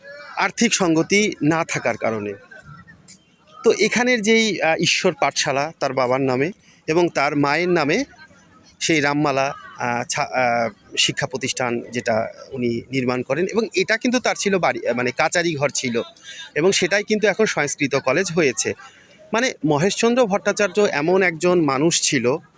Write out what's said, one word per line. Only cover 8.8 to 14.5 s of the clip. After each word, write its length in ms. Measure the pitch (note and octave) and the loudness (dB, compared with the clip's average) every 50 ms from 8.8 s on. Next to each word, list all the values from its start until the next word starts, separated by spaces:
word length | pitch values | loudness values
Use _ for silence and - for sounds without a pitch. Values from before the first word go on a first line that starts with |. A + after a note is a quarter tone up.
| - - E3 D3+ | -2 0 2 2
রামমালা, 540 | C#3 C#3+ C#3+ D3 D3+ D3 C3+ C3+ C3+ C#3 - - - - - | 2 2 2 2 2 2 2 0 -2 -2 -4 -8 -16 -18 -10
আহ, 260 | - B2 A#2+ A#2+ A#2+ A#2 - | -6 -4 -2 -2 -2 -4 -4
ছা-, 220 | - D3 C#3 - | -4 -4 -4 -2
আহ, 640 | - B2+ B2+ A#2+ A#2 A#2 A#2 A2+ - _ _ - - | 0 0 2 2 2 0 0 -2 -4 _ _ -8 -4
শিক্ষা 300 | - - - - - D3 | -2 -2 -2 -2 -4 -6
প্রতিষ্ঠান 540 | - - A#2+ C3 A#2+ - - B2+ A#2+ A#2+ A#2+ | -6 -6 -6 -6 -6 -4 -4 -2 -2 -2 -4
যেটা 460 | G#2+ - A#2 B2 - A#2 A2 A2 A2 - - - - - | -6 -6 -8 -4 -2 0 0 0 -2 -4 -8 -14 -18 -14
উনি 300 | C3+ B2+ B2 A#2+ A#2 A#2 - - | -8 -4 -4 -2 -2 -4 -6 -6
নির্মাণ 300 | C3 C3+ B2 B2 B2 B2+ | -4 -2 -2 -2 -2 -2
করেন, 260 | B2 - C#3 D#3+ F#3+ | -2 -4 -2 -2 -2
এবং 200 | - - A3 A3 - - | -2 -2 -4 -4 -2 -2
এটা 240 | B3+ F#3+ - A3 | -2 0 0 0
কিন্তু 220 | A3+ - B3+ A#3 B3 | 0 0 0 0 0
তার 160 | - A3 F#3 | 0 0 -2
ছিল 220 | - - G3+ | 0 0 0